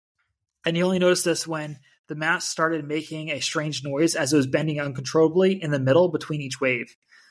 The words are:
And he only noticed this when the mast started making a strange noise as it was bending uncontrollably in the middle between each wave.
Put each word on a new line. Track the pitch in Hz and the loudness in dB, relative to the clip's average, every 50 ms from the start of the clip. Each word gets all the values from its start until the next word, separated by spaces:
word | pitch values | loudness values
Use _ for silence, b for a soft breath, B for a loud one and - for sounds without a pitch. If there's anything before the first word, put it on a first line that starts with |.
| _ _ _ _ _ _ _ _ _ _ _ _ - | _ _ _ _ _ _ _ _ _ _ _ _ -4
And | 170 165 | -2 0
he | 170 180 | 0 0
only | 185 190 180 | 2 2 2
noticed | 180 180 180 180 - | 4 4 4 4 2
this | 175 160 - - 165 | 0 0 -2 -2 -6
when | 160 156 151 151 151 - b b b b b _ | -6 -8 -8 -10 -12 -16 b b b b b _
the | 160 | -10
mast | 151 156 160 175 180 - - | -4 -2 0 0 0 -2 -6
started | - - 160 160 165 156 143 143 | -2 0 0 0 0 -2 -4 -4
making | 151 160 156 - 160 156 156 160 | -4 -6 -6 -6 -10 -8 -6 -6
a | 147 131 | -6 -6
strange | - - - 160 151 156 143 127 135 | -6 -4 -4 -2 -2 -2 -4 -6 -6
noise | 147 139 139 165 160 - | -4 0 2 2 2 2
as | 165 147 127 | 0 0 2
it | 156 147 | 4 4
was | 131 | 2
bending | 131 143 151 151 160 147 147 | 4 0 -2 0 0 -2 -4
uncontrollably | 143 143 127 135 131 - - 160 160 160 160 185 190 190 190 190 170 | -4 -6 -6 -8 -8 0 2 4 4 4 4 4 4 4 2 0 -2
in | 147 | -2
the | 147 139 | -2 0
middle | 131 131 135 165 180 175 | 2 4 6 6 6 4
between | 156 - - - 156 151 | 2 -4 -6 -4 -6 -6
each | 139 131 131 - | -6 -8 -6 -2
wave. | 139 131 123 117 117 - - _ b b b b b b | 0 0 0 -2 -4 -8 -14 _ b b b b b b